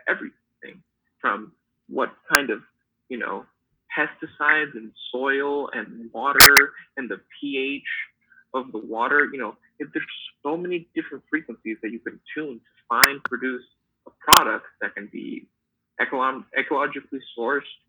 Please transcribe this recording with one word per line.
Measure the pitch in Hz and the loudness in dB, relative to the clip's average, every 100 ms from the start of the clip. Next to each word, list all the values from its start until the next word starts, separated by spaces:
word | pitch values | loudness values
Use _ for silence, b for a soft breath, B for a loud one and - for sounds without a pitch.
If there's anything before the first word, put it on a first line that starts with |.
| - | -4
everything, | 190 - - _ _ - - _ _ _ _ | -4 -4 -14 _ _ -20 -20 _ _ _ _
from | 131 101 107 _ _ _ - | -4 -2 -6 _ _ _ -8
what | 135 123 - - | -4 -4 -6 0
kind | 156 131 | 2 2
of, | 104 - _ _ _ - | -2 -6 _ _ _ -12
you | 123 | -6
know, | - 98 - _ _ _ - - | -6 -6 -10 _ _ _ -6 -2
pesticides | 151 - 160 - 147 156 147 | -2 -4 -12 -2 2 2 0
and | 117 110 - - | -8 -14 -14 -8
soil | 123 135 135 143 143 139 | -2 0 0 0 -2 -4
and | 117 104 117 117 | -8 -10 -12 -12
water | 113 135 135 135 139 143 B B - | -4 2 10 12 12 8 B B -10
and | 120 | -8
the | 98 - - | -8 -12 -10
P | 143 135 135 143 | -6 -2 -2 -4
H | - - - _ b b b | -6 -8 -10 _ b b b
of | 131 127 | -8 -6
the | 110 | -8
water. | - 113 127 147 143 | -4 0 4 4 4
You | 135 | -2
know, | 127 - b - | -8 -10 b -12
if | 147 | -8
there's | 156 - - - - | -8 -8 -12 -16 -8
so | 143 165 | -4 -2
many | 180 175 165 160 | -2 -4 -6 -8
different | 156 135 - | -8 -10 -4
frequencies | 156 160 113 107 110 | -4 -4 -10 -8 -8
that | 110 | -8
you | 117 | -8
can | 113 - - 151 | -12 -14 -12 -8
tune | 151 113 | -8 -10
to | _ _ - | _ _ -2
find, | 117 135 139 | 2 2 2
produce | - 123 127 123 - _ _ _ - | -6 -4 -4 -6 -10 _ _ _ -20
a | - | -2
product | - - 123 110 - - | 6 6 6 -2 -6 -10
that | 104 - | -8 -8
can | 104 | -12
be | - - - - _ _ _ _ - | -10 -10 -10 -14 _ _ _ _ -4
ecolog-, | 123 135 131 131 104 - | -2 0 0 -2 -6 -4
ecologically | 135 151 143 139 - 135 - - | 0 0 0 -4 -10 -12 -12 -4
sourced | 117 139 - - | -2 -2 -4 -18